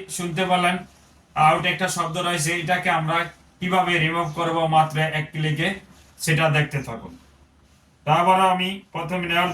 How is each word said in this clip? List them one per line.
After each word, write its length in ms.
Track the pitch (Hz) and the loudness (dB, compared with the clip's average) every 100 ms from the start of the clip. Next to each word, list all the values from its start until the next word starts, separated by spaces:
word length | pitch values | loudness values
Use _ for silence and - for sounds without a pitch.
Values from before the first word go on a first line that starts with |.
| 190 - | -6 -8
শুনতে 260 | 175 160 180 | -4 -2 0
পেলেন, 260 | 180 175 185 - - _ _ _ - 156 | 2 2 -2 -8 -20 _ _ _ 2 4
আউট 180 | 165 180 | 4 0
একটা 160 | 175 185 175 | -2 -4 -2
শব্দ 200 | 165 170 180 | -4 -2 -2
রয়েছে, 240 | 175 151 175 | -2 -2 -2
এটাকে 280 | 160 180 180 165 | -2 -2 0 0
আমরা 200 | 156 165 165 - - _ | 0 -2 -2 -10 -20 _
কিভাবে 340 | 180 185 180 170 | 0 0 2 0
রিমুভ 240 | 160 165 160 160 | 0 0 -4 -2
করব 180 | 170 165 160 160 | -2 0 4 4
মাত্র 200 | 156 147 156 151 | 4 0 -2 -4
এক 80 | 147 | -6
ক্লিকে 360 | 156 156 143 180 196 - - - - | -4 -2 0 -2 -4 -12 -20 -20 -8
সেটা 200 | - 151 156 147 | -2 2 2 2
দেখতে 240 | 147 143 123 | 0 -4 -8
থাকুন। 240 | 117 - - - _ _ _ _ _ _ _ | -12 -14 -20 -20 _ _ _ _ _ _ _
তো 80 | - 160 | 0 2
আবারও 240 | 180 185 185 | 4 4 4
আমি 140 | 180 185 196 - | 2 -2 -6 -10
প্রথমে 320 | 170 160 180 170 | -10 -6 -4 -2
নেওয়ার 220 | 175 180 | 0 0